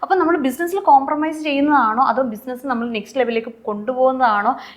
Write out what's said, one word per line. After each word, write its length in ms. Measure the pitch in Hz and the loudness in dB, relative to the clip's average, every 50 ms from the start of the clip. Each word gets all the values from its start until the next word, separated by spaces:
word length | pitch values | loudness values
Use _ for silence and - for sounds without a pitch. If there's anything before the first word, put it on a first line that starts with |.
അപ്പോൾ 120 | - - 370 | -2 0 0
നമ്മൾ 220 | 381 339 320 349 | 2 2 2 2
ബിസിനസ്സിൽ 440 | 339 262 269 254 294 339 349 359 392 | 0 0 -2 -2 -2 -4 -4 -4 0
കോംപ്രമൈസ് 600 | 403 - 427 415 269 311 302 294 302 320 311 311 | 4 6 4 6 4 2 -2 -2 -2 -2 -2 -4
ചെയ്യുന്നതാണോ 640 | 302 311 277 277 277 294 294 277 240 220 214 233 - | -4 -2 0 0 2 4 4 4 4 2 2 2 2
അതോ 180 | - 226 233 | 2 2 0
ബിസിനസ് 440 | 269 247 214 208 - 254 254 247 254 | -2 -2 -4 -8 -10 -12 -12 -10 -6
നമ്മൾ 220 | 277 254 233 233 240 | -6 -4 -4 -4 -4
നെക്സ്റ്റ് 300 | 233 214 202 - - 269 | -6 -6 -8 -6 -4 -2
ലെവലിലേക്ക് 340 | 247 226 233 226 226 233 226 - | -2 0 -2 -4 -4 -6 -16 -12
കൊണ്ടുപോകുന്നതാണോ 920 | - - 214 208 208 226 254 254 254 262 262 262 262 233 214 208 208 226 262 254 - - - | -8 -8 -8 -6 -6 -6 -2 2 2 2 2 2 2 2 2 2 0 0 -2 -2 -8 -18 -18